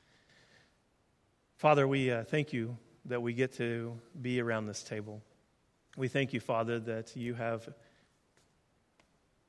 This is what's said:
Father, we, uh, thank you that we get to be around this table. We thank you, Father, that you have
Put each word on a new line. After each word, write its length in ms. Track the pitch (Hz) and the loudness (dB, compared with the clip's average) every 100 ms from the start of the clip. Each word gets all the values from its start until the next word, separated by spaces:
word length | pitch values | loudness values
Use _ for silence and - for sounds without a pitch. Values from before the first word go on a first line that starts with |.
| _ _ _ - - - _ _ _ _ _ _ _ _ _ _ | _ _ _ -20 -20 -20 _ _ _ _ _ _ _ _ _ _
Father, 300 | 156 147 135 | 6 8 6
we, 220 | 139 127 | 4 2
uh, 140 | 120 | 0
thank 300 | 110 156 143 | 0 0 0
you 240 | 127 113 120 - - - | -2 -4 -6 -12 -20 -6
that 160 | 123 | -2
we 120 | 120 | -2
get 200 | 120 127 - | 0 0 0
to 420 | 120 117 117 117 - 160 | -2 -2 -4 -10 -14 -8
be 180 | 123 123 | -2 0
around 260 | 117 110 107 | 0 0 -2
this 160 | 104 | -8
table. 400 | - 107 107 107 - _ _ _ _ _ _ - | -8 -8 -8 -12 -16 _ _ _ _ _ _ -4
We 100 | 127 | 0
thank 260 | 139 131 | 2 0
you, 60 | 123 | -2
Father, 400 | - 117 113 117 | 0 0 2 0
that 360 | 113 110 113 131 | -2 -6 -6 -8
you 180 | 120 | -6
have 340 | 120 117 113 110 - - _ _ _ _ _ _ _ _ _ _ _ _ _ _ _ | -4 -4 -4 -8 -18 -20 _ _ _ _ _ _ _ _ _ _ _ _ _ _ _